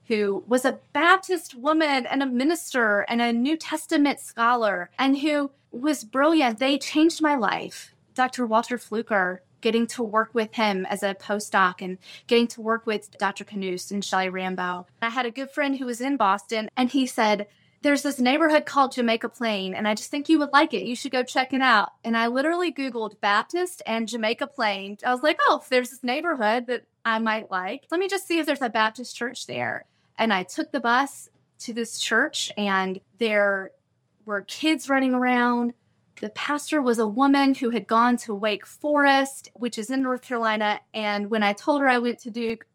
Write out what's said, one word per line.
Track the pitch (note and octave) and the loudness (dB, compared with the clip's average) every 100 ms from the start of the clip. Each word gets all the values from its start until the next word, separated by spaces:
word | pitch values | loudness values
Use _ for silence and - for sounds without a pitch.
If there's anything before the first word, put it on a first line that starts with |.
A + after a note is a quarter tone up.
| _ | _
who | G#3+ G#3 G3 - | -2 0 -2 0
was | B3 | 0
a | B3+ G#3+ - | 0 -2 -6
Baptist | C#4+ E4+ F#4 F#4 F4 - | 0 4 4 2 -4 -6
woman | B3 C4+ D#4+ D4+ C#4 A#3+ | -6 0 2 2 2 0
and | C4+ | -2
a | C#4 | 0
minister | B3 C#4 E4+ - C4 A3 G3+ - | 0 0 0 -2 0 2 2 0
and | A#3 | 0
a | A#3+ | 2
New | A#3 B3+ D#4+ | 2 0 0
Testament | - D#4 - D#4+ C#4+ - | -2 -6 0 2 2 0
scholar, | - - A#3 B3 A3 F3+ F3 - | -8 0 2 4 2 0 -4 0
and | C4+ C#4 | 2 2
who | D4+ D4 C#4+ - _ | 2 0 -2 -6 _
was | A#3+ C#4+ D4 | -4 -2 -2
brilliant. | G#3+ C4 D4 D#4+ B3+ A3 | -2 2 4 4 2 0
They | C4 C#4 | 0 0
changed | - D4+ D#4+ - | 0 4 4 4
my | D#4 C#4+ | 0 2
life. | G#3 - - - - _ _ | 0 -2 -6 -14 -20 _ _
Doctor | - B3+ B3+ | -2 -2 0
Walter | A#3+ A3 - A#3+ | 0 0 0 -6
Fluker, | - G#3+ A3 G#3 F#3 F#3 - _ | -6 -6 0 0 0 -2 -12 _
getting | A#3 A3+ A#3 | 0 0 0
to | - | -4
work | A3 G#3+ A3 | -2 0 0
with | A#3 G#3+ | -2 -2
him | - G#3+ F#3+ F#3 | 0 0 0 -2
as | F#3+ | -2
a | G3+ | -4
postdoc | F#3+ - G#3 G#3 G#3 F#3 F3+ | -4 -4 -4 0 2 2 2
and | F#3 F#3 - - - | -8 -10 -12 -20 2
getting | A#3 A#3 | 2 2
to | A#3 | -2
work | A3 A3+ | -2 -2
with | A3+ G#3 - - | -2 -4 -6 -4
Doctor | G3 G3+ | -4 -4
Knuss | G3+ G#3 F#3+ F3+ - | -10 -8 -6 -6 -6
and | G3+ | -6
Shelley | F#3+ F#3+ F#3 | -2 0 0
Rambo. | F#3 F#3 F#3 F3+ F3+ F3+ _ | -2 -4 -4 -4 -6 -10 _
I | A#3 | -4
had | A#3+ | -2
a | A#3+ | -4
good | A3+ C4+ | -6 -8
friend | D#4 C#4+ C4+ | -4 -2 -2
who | B3 | -4
was | A3+ | -4
in | C4 C#4+ | -4 2
Boston, | G3+ G3+ - A3 A3 - | 2 2 -2 -6 -4 -2
and | B3+ | 0
he | C4+ B3 | 2 0
said, | - G#3+ G#3 G#3 _ _ _ | 2 2 2 -2 _ _ _
"There's | D4 C#4+ | 0 2
this | C#4+ C#4 | 0 0
neighborhood | B3 D4 D#4+ D4+ D4 | 2 4 4 4 2
called | C#4+ C4 | 2 2
Jamaica | B3+ A#3 A3+ A#3 | 2 0 0 -2
Plain, | - A3+ G#3 F#3+ | -4 -4 -2 -4
and | F#3 G#3+ | -2 -2
I | |
just | G#3+ - | -2 -4
think | D4 C#4+ | -6 2
you | D#4+ | 2
would | C#4+ | 4
like | C#4 D#4+ | 4 4
it. | G#3+ | 0
You | G#3 | -4
should | A#3+ C#4 | -6 -4
go | B3+ | -2
check | B3 C#4 B3+ | -2 -2 0
it | C4+ | 2
out." | C4 A3 F#3+ - | 4 4 2 -4
And | A#3 | -4
I | A3+ A#3 | 0 0
literally | B3+ D4 F4 F4 | 0 0 0 -2
Googled | C4+ C4+ A#3 G#3+ G#3 | -4 -6 -4 -8 -4
Baptist | G#3 G3+ - F4 F4+ - - | 0 2 0 -4 -4 -6 -6
and | A3+ A3 | -4 -4
Jamaica | A#3 A3 A#3 C#4+ | -4 -2 -2 -6
Plain. | - A3 G3 G3 G#3 | -2 -2 -2 -8 -6
I | B3 | -4
was | B3 | 0
like, | D4+ E4 C#5 | 0 2 2
"Oh, | D4+ | 2
if | - | 2
there's | B3+ B3 | 0 0
this | - | -6
neighborhood | B3 C4+ E4+ C#4 G#3+ A#3+ A#3+ | -4 -2 -2 0 0 0 -2
that | G3+ - _ A3+ | -6 -8 _ -4
I | A3 | -2
might | A3+ A3 - | 0 -2 -4
like, | F#3 F#3 C4+ - | -6 -6 -10 -4
let | E4 | -2
me | F#4+ | -2
just | F#4+ - | -4 -2
see | E4+ | -2
if | |
there's | D#4 C#4 | 0 -2
a | B3 | -2
Baptist | A3+ A3 A3 A#3+ - | 0 0 -2 -12 -8
church | A#3+ B3+ - | -8 -8 -10
there." | A#2+ A#2+ - - _ _ - | -6 -4 -6 -10 _ _ -2
And | A3+ | 0
I | F#3+ | 0
took | F#3 - D#4 | -2 -6 -6
the | C#4+ | -2
bus | A#3 A#3+ C#4 - - _ _ _ | 2 2 0 -6 -20 _ _ _
to | - | -10
this | A3+ A3+ - | -8 -8 -6
church, | - A3+ B3+ - - - | -2 0 0 -2 -6 -4
and | G3+ F#3+ F#3+ F#3 - _ | 0 0 0 -4 -12 _
there | A3+ G#3 G3+ G3 F#3+ - _ _ _ _ - | 0 4 2 2 -4 -14 _ _ _ _ -6
were | G3+ | -6
kids | G3 - D#4 D#4 - | -6 -4 0 0 0
running | C4+ C4 | 0 2
around. | B3+ B3 B3 A#3+ A#3+ A#3+ - _ _ _ - | 2 2 2 2 2 -2 -6 _ _ _ -12
The | G#3+ | -12
pastor | - - D4 - D#4 | -8 -4 -4 -2 0
was | B3 A#3 | 2 2
a | G#3+ | 0
woman | G#3 C#4 C#4 C#4 | 2 4 4 4
who | C4+ A#3 | 2 0
had | A#3 G3 | -4 0
gone | A3+ A#3+ A#3+ | 2 4 2
to | - | -2
Wake | G3+ G#3+ G3+ | -4 -2 -2
Forest, | - - D4 D4 C#4 C4+ C4+ - - | -6 -8 0 4 6 4 2 -4 -20
which | - A#3+ A3+ | -8 -6 -6
is | G#3+ | -4
in | C4+ | -2
North | C4 B3 | -2 -4
Carolina. | - A#3+ A3+ G#3+ G#3 G#3 - | -4 -2 0 0 0 -2 -6
And | A3 G#3+ G3+ G3+ | -6 -4 -4 -2
when | A3 | 0
I | G3+ | 2
told | G#3 - D4 | 0 0 2
her | C4+ | 4
I | B3 | 2
went | A#3+ A#3 | 0 -4
to | B3 | -8
Duke, | A3 A3+ A3 - | -6 -4 -6 -10